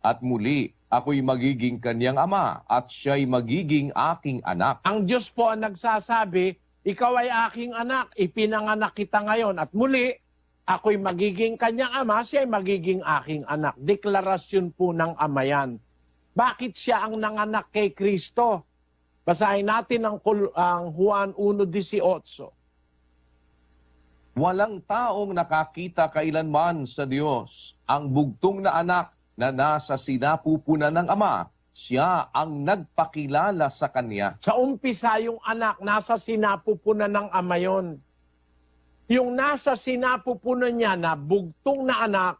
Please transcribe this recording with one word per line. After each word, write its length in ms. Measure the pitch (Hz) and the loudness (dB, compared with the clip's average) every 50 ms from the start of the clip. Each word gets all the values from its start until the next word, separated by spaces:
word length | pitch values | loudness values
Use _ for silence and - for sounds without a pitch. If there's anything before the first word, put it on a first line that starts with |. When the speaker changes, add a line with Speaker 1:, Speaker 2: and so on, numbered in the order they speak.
| - | 2
Speaker 1:
at 160 | 110 117 - | 0 0 0
muli 560 | 123 127 123 113 104 120 147 143 110 - _ _ _ _ | -2 -2 -2 0 0 0 0 0 -2 -4 _ _ _ _
ako'y 320 | 113 120 - 143 147 139 131 | -2 0 0 0 0 0 2
magiging 560 | 131 131 123 120 135 139 120 120 123 123 113 | 0 0 2 0 0 0 0 -2 -2 -2 -2
kanyang 400 | - 123 117 117 120 127 135 135 | -4 -4 -2 0 0 0 2 0
ama, 400 | 156 180 196 196 165 113 80 - - - | 0 2 2 0 0 0 -4 -6 -2 0
at 240 | 110 123 123 - | 0 0 0 -2
siya'y 320 | - - - 139 139 143 139 | -18 -6 -2 0 0 0 0
magiging 640 | 127 127 123 120 110 127 180 190 147 151 147 139 143 - | 0 0 0 0 0 -2 -2 0 0 0 0 0 0 -2
aking 480 | - 127 156 175 170 _ 147 131 117 - | 0 0 0 -2 -4 _ -6 -6 -4 -4
anak.'" 400 | - 92 87 92 131 127 - _ | -4 -2 0 0 0 0 0 _
Speaker 2:
Ang 240 | 185 202 220 202 175 | -2 0 0 0 0
Diyos 240 | 247 247 196 - | 0 0 -2 -4
po 160 | _ - 233 226 | _ 0 2 2
ang 160 | 220 214 220 | 2 0 -4
nagsasabi, 880 | 214 196 175 - 233 220 214 - - 233 226 220 196 170 185 180 185 175 _ _ _ _ _ _ | -6 -6 -4 -2 0 0 0 0 0 0 0 0 0 0 0 0 0 -2 _ _ _ _ _ _
"Ikaw 280 | 196 196 - 247 240 247 247 | -4 0 2 2 2 2 2
ay 80 | 240 247 240 226 233 226 | 0 0 0 0 0 0
aking 240 | - 233 233 240 233 | -2 -6 -8 -8 -6
anak, 360 | 226 233 240 262 262 240 - - | -6 -4 -2 -2 -2 -4 -4 -2
ipinanganak 800 | - 196 165 - 226 214 214 220 214 214 214 214 214 214 196 - | -2 -2 -2 0 0 0 0 0 -2 0 0 0 0 -2 -4 -2
kita 240 | - 202 196 - 208 | -6 -6 0 0 0
ngayon, 380 | 208 214 214 226 226 208 185 170 | 0 2 0 2 2 0 0 -2
at 100 | 156 - - | -4 -4 0
muli 400 | 208 247 269 269 254 247 254 247 - _ _ _ _ _ _ _ _ _ | 0 2 2 2 2 2 0 -2 -6 _ _ _ _ _ _ _ _ _
ako'y 300 | - 185 175 - 214 208 | -2 -2 0 2 2 2
magiging 640 | 202 196 190 180 175 196 208 185 185 226 226 226 226 | 2 0 -2 -2 0 0 0 0 0 -2 -2 0 0
kanyang 320 | 240 226 233 233 262 247 240 | 0 0 0 0 -2 -2 0
ama, 300 | 269 262 220 208 262 247 | -2 0 2 0 0 0
siya'y 240 | - - 285 269 247 | 0 0 0 0 2
magiging 560 | 220 202 190 185 202 190 165 185 185 185 175 151 156 139 | 0 -2 0 0 -2 0 0 0 -2 0 0 0 -2 -2
aking 220 | - 151 156 151 135 | -2 -4 -6 -6 -4
anak." 300 | - 147 151 151 143 - - | -4 -2 0 0 -2 -2 -2
Deklarasyon 920 | 135 151 208 202 - 208 196 196 185 190 190 180 - - - 190 180 175 - | 0 0 0 0 0 0 0 0 2 0 -2 -2 -2 0 0 0 0 0 -2
po 160 | - 185 180 | 0 0 0
ng 240 | 170 165 165 165 165 - | 2 0 0 -2 0 0
ama 220 | 151 151 143 139 131 | 0 0 2 2 2
yan. 320 | 135 147 143 139 127 120 110 _ _ _ _ _ _ _ _ _ _ _ | 2 2 0 0 -2 -6 -10 _ _ _ _ _ _ _ _ _ _ _
Bakit 380 | - 233 247 220 - 247 240 180 | 2 2 2 0 -2 -8 -8 -8
siya 320 | - - - 233 208 202 | -6 -2 0 0 0 0
ang 140 | 220 220 220 | -2 -4 -2
nanganak 480 | 214 214 214 214 208 214 214 214 - _ | -4 -2 -2 -2 -2 -2 -2 -4 -4 _
kay 220 | - 208 208 196 | 0 0 0 0
Kristo? 760 | - - 196 202 196 180 - - _ - 240 233 214 170 - _ _ _ _ _ _ _ _ _ _ _ | 0 0 0 0 0 0 -4 -4 _ 2 2 2 2 0 -4 _ _ _ _ _ _ _ _ _ _ _
Basahin 460 | _ - 175 156 208 202 202 202 202 208 | _ 0 2 2 2 2 2 2 2 2
natin 380 | 214 233 233 _ 247 233 220 214 | 0 0 0 _ -2 0 0 -2
ang 80 | 208 196 | -4 0
Kul-, 320 | _ 208 214 208 196 190 - | _ 0 2 2 0 0 0
ang 340 | 165 180 175 175 175 175 175 151 | 0 2 2 2 0 -4 -6 -2
Juan 400 | 165 190 208 202 202 202 196 - | 2 2 2 4 2 0 -2 -2
uno 320 | - 208 208 208 202 202 180 | 0 0 0 2 2 0 0
dieciocho. 840 | 165 208 185 - - 196 - 180 185 156 - - - - 139 - _ _ _ _ _ _ _ _ _ _ _ _ _ _ _ _ _ _ _ _ _ _ _ _ _ _ _ _ _ _ _ _ _ _ _ _ _ | 0 -4 -4 -2 -2 2 2 2 0 0 -6 -16 -18 -16 -18 -18 _ _ _ _ _ _ _ _ _ _ _ _ _ _ _ _ _ _ _ _ _ _ _ _ _ _ _ _ _ _ _ _ _ _ _ _ _
Speaker 1:
"Walang 460 | 123 147 180 180 190 208 226 208 185 - _ | 0 0 2 4 2 0 0 0 -10 -6 _
taong 480 | 202 233 247 240 196 202 208 196 190 | -2 0 0 0 0 -2 -2 -2 -2
nakakita 720 | 175 165 - 156 156 156 - - 170 175 185 - - 160 156 | -2 0 0 0 0 0 -2 -6 -10 -10 -6 0 0 0 2
kailanman 720 | - 156 156 160 151 160 160 160 147 147 165 175 170 160 135 120 | 2 -2 -2 0 -2 -2 -2 0 0 2 2 2 0 -2 -6 -8
sa 160 | - - 143 | -6 -6 -4
Diyos. 720 | 131 131 139 151 156 135 120 107 - - - - - - _ _ | -2 -2 -2 0 0 0 -2 -4 -8 -16 -20 -20 -20 -20 _ _
Ang 260 | - 131 147 147 139 | -2 0 0 0 0
bugtong 540 | 131 143 147 135 107 - - 190 196 196 190 | 2 2 2 2 -2 0 0 0 0 2 0
na 160 | 190 170 165 | 0 0 2
anak 320 | 170 175 180 180 160 - _ _ _ _ _ - | 0 2 0 0 0 -4 _ _ _ _ _ -2
na 100 | 120 131 | -2 -2
nasa 460 | 135 131 135 151 151 151 - - 143 135 | 2 2 2 2 2 0 0 -4 -4 -4
sinapupunan 920 | - - 135 123 135 143 160 160 - 156 160 151 - - 160 156 147 147 160 | -2 -4 -2 0 2 2 0 0 2 0 0 0 2 0 0 2 2 2 2
ng 140 | 165 175 160 | 0 0 2
ama, 380 | 202 202 214 185 131 92 85 - _ _ _ _ _ | 2 2 2 2 2 0 -2 -6 _ _ _ _ _
siya 540 | - - - 123 131 147 180 185 165 - - | -20 -6 -2 0 2 2 4 2 0 -2 -2
ang 320 | - 135 156 160 151 143 | -2 -2 -2 -2 -4 -4
nagpakilala 1040 | 143 156 202 190 160 - _ - 160 156 - 156 147 139 139 147 175 202 202 170 151 139 | 0 0 0 0 -2 -4 _ 0 0 0 -2 -8 -6 0 0 2 2 2 2 0 0 -2
sa 180 | - - 151 139 | 0 -4 -6 -4
kanya." 480 | - 127 123 117 107 101 101 98 - - | -2 -4 -4 -2 -2 -2 -2 -2 -2 -2
Speaker 2:
Sa 160 | - - 214 | 0 0 2
umpisa, 640 | 247 254 269 277 - - 262 226 175 - 233 220 220 | 2 2 0 -2 -4 -4 -4 -4 0 0 0 0 0
yung 240 | 226 233 233 220 | -2 -4 -6 -6
anak, 400 | - 220 226 233 226 214 202 - | -6 -6 -4 -2 -2 -2 -2 -2
nasa 320 | 196 202 208 214 - - 233 | -2 -2 -2 -2 0 -2 -2
sinapupunan 960 | 214 - - 226 214 214 208 196 - _ 220 208 170 _ 208 214 208 208 202 | -2 -2 -4 0 0 2 2 0 0 _ -2 -2 0 _ 0 2 2 0 0
ng 180 | 202 208 202 202 185 | 0 -2 -2 0 -2
ama 240 | 185 180 180 175 175 | -2 0 2 0 0
yon. 400 | 180 190 190 190 185 175 156 139 _ _ _ _ _ _ _ _ _ _ _ _ _ _ _ _ _ _ _ _ _ _ | 2 0 0 -2 -2 -4 -10 -12 _ _ _ _ _ _ _ _ _ _ _ _ _ _ _ _ _ _ _ _ _ _
Yung 240 | 233 254 254 247 247 | 2 2 2 2 0
nasa 400 | 254 269 285 294 269 - 285 262 | 0 0 0 0 0 0 0 -2
sinapupunan 960 | 220 - 262 254 240 254 254 254 247 - 254 247 196 - 233 254 247 247 247 | 0 -2 -4 -2 0 0 0 0 0 -2 -6 -6 -4 -2 -2 0 0 0 0
niya 240 | 240 233 233 208 185 | 0 2 2 2 2
na 240 | 180 170 165 160 147 | 2 0 -2 -2 -2
bugtong 640 | 143 147 190 202 185 165 156 _ _ 269 277 277 | 0 0 0 0 0 -4 -14 _ _ -2 0 0
na 240 | 262 254 247 220 226 | 0 0 0 2 0
anak 280 | 220 202 190 185 185 170 | 0 2 0 0 0 -2